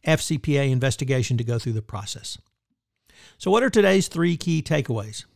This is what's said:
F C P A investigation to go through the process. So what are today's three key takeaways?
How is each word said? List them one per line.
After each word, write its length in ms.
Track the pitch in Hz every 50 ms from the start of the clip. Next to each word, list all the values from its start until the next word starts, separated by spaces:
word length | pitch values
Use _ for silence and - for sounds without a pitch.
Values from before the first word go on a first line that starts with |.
| _
F 180 | 160 160 -
C 160 | - - 165
P 200 | 135 - 151 143
A 60 | 143 139
investigation 720 | 135 131 123 131 135 - - 139 127 135 127 117 - 127
to 60 | 117 120
go 140 | 120 120
through 160 | 113 - 127 110
the 80 | 110
process. 560 | 107 - - 98 101 - - 104 - - - - _ _ _ _ _ _ _ _ _ _ _ _ _ _ _ - - - _
So 120 | _ - 185
what 140 | 196 226 254
are 80 | 254
today's 360 | - 226 202 190 190 196 180
three 300 | - - 165 170 175 170
key 240 | - - 175 165 156
takeaways? 640 | - - 160 147 135 - 117 110 101 107 107 - - _ _